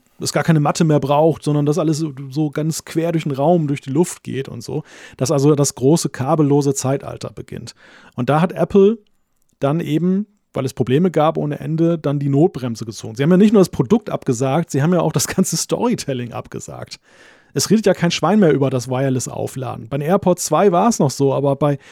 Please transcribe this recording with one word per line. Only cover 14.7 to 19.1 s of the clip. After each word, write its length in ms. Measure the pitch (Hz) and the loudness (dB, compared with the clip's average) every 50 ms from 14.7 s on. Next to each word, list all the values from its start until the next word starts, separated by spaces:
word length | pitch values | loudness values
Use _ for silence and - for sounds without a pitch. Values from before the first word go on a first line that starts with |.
sie 100 | - 135 | -2 0
haben 100 | 139 170 185 | 2 2 2
ja 80 | 170 | 2
auch 100 | 156 156 | 0 0
das 160 | - - - | 0 -2 -4
ganze 280 | - - - 185 - 165 | -2 0 -2 0 0 -2
Storytelling 800 | 160 - - 160 - 214 247 220 - - - 131 123 123 110 - | -6 -4 -4 -4 -2 -2 -2 -2 -4 -4 -6 -6 -6 -6 -8 -10
abgesagt. 640 | 117 - - - - - - 67 - 123 - - - _ _ _ _ - - - _ _ _ _ | -12 -12 -12 -14 -14 -14 -14 -14 -14 -14 -16 -18 -20 _ _ _ _ -20 -20 -20 _ _ _ _
Es 160 | 143 - - | -4 0 2
redet 160 | 185 226 214 | 2 2 4
ja 80 | 202 170 | 2 2
kein 180 | - 170 175 | 2 0 -2
Schwein 280 | - - 156 156 202 220 | 0 0 0 2 4 4
mehr 140 | 196 156 139 | 4 4 4
über 160 | 135 139 131 | 2 0 0
das 180 | 135 123 113 | -2 -4 -4
Wireless-Aufladen. 1000 | 127 127 127 139 135 | -4 -4 -2 -2 0